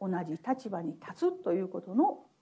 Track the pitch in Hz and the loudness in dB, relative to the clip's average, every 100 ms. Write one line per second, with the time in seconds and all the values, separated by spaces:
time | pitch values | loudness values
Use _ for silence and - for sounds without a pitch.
0 | 196 180 165 160 240 262 220 185 170 - | -2 -2 -2 -4 -2 -2 -2 -4 -4 -8
1 | - - 349 370 - 175 185 175 180 214 | -10 0 0 0 0 0 0 -6 0 4
2 | 381 - - _ | 4 4 -10 _